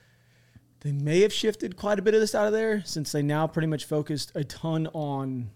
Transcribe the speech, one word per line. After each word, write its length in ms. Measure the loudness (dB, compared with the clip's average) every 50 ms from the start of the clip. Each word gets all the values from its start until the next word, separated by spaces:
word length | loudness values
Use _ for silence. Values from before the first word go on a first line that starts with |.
| _ _ _ _ _ _ _ _ _ _ _ -20 _ _ _ _
they 120 | -6 -4
may 300 | -4 -2 0 2 4 4
have 120 | 4 4 2
shifted 420 | 0 0 0 -2 -2 -6 -8 -6
quite 240 | -4 -2 0 0 2
a 20 |
bit 140 | 4 4 4
of 60 | 6
this 120 | 4 4 2
out 140 | 2 2
of 60 | 2 2
there 280 | 2 0 0 0 -2 -2
since 280 | -4 -6 -6 -4 -2
they 100 | 0 0
now 240 | 0 2 2 2 0
pretty 220 | 0 0 -2 0
much 180 | 0 -2 -2 -2
focused 460 | -2 -2 -2 0 -2 -4 -4 -6 -6 -4
a 100 | -6 -6
ton 440 | -6 -6 -6 -4 -2 0 0 -2 -2 -4
on, 580 | -6 -4 -4 -2 -4 -4 -4 -4 -6 -8 -8 -12